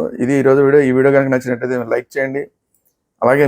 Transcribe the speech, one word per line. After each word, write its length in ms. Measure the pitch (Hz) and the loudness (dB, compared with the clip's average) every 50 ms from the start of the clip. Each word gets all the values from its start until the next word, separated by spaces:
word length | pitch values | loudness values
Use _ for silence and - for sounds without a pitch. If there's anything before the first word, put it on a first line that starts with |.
| - - - - 123 | -2 -4 -6 -6 -4
ఇది 100 | 123 143 139 | -2 0 2
ఈరోజు 200 | 127 135 135 143 139 | 2 2 4 4 4
వీడియో. 160 | 135 143 147 143 | 4 4 4 4
ఈ 40 | 127 127 | 2 2
వీడియో 160 | 131 131 139 139 | 2 2 2 2
కనుక 140 | 139 139 135 131 | 2 0 0 -2
నచ్చినట్టయితే 420 | 127 127 127 127 117 127 123 127 123 | -4 -4 -6 -6 -6 -6 -6 -6 -6
మీరు 120 | 120 113 113 | -4 -4 -6
లైక్ 120 | 120 123 _ - | -6 -6 _ -8
చేయండి. 280 | 143 135 135 135 143 147 - _ _ _ _ _ _ _ _ _ _ _ _ _ _ | -6 -6 -6 -6 -8 -10 -12 _ _ _ _ _ _ _ _ _ _ _ _ _ _
అలాగే 240 | - 120 135 143 147 | 0 0 2 2 2